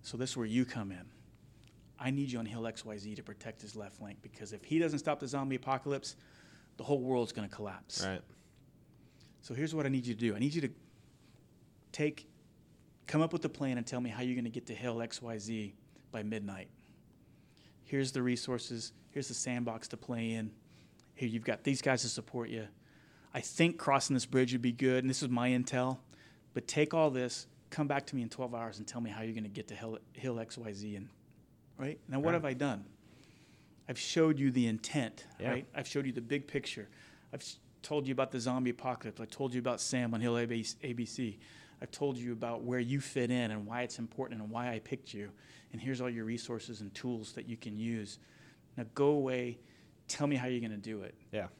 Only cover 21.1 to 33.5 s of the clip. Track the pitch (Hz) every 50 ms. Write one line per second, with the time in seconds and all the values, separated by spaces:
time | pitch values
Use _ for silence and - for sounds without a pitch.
21.1 | - - 131 117 110 117 110 - 110 - - 143 139 127 - 143 131 120 - 117
22.1 | - - 110 - - 123 117 - 113 113 110 101 - - - - - - - -
23.1 | - - - - - 127 - - - - 170 170 170 - - 147 139 135 135 -
24.1 | 139 127 117 - - 131 131 123 131 123 120 123 117 120 131 131 127 127 127 131
25.1 | 131 - 151 127 123 120 120 127 127 123 123 - - 127 127 127 131 - - -
26.1 | - - - - - - - - - - - - - 151 156 151 - 165 156 151
27.1 | 131 127 123 123 - - - - - - - - - - 151 139 143 139 139 -
28.1 | 143 131 117 113 - - 127 120 120 117 117 113 101 104 107 - - 123 117 110
29.1 | 101 110 113 113 113 113 107 104 101 123 107 - 107 95 117 113 110 - - -
30.1 | - - - 131 120 117 113 113 - 127 117 110 101 98 104 107 104 98 98 -
31.1 | - - - - - - - - - - - - - - 135 143 156 - - -
32.1 | 131 135 147 165 170 170 156 143 127 123 143 139 120 98 101 - - - - -
33.1 | - - - - - - - -